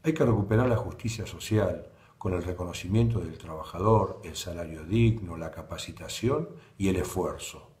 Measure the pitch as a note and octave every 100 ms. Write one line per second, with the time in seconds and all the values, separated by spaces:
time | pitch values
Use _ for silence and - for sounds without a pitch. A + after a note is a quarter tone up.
0 | D#3+ D#3+ B2+ G#2+ G2 A2 B2+ A2 F2 -
1 | A#2 A2 F2+ - - G#2+ F#2+ - - -
2 | - _ F#2+ F2+ E2+ F2+ F2 - F2+ G#2+
3 | A#2 G#2+ E2 D#2+ E2 D#2+ - E2+ G2+ A2
4 | F#2+ - D#2+ - F2+ E2+ E2 D#2+ D#2+ A2
5 | A2+ G#2 F2+ E2 D#2+ E2 D#2+ E2+ - -
6 | D#2+ - A2+ D3+ E3 - - - F#2+ F2+
7 | F2+ F#2 F2 - - - - _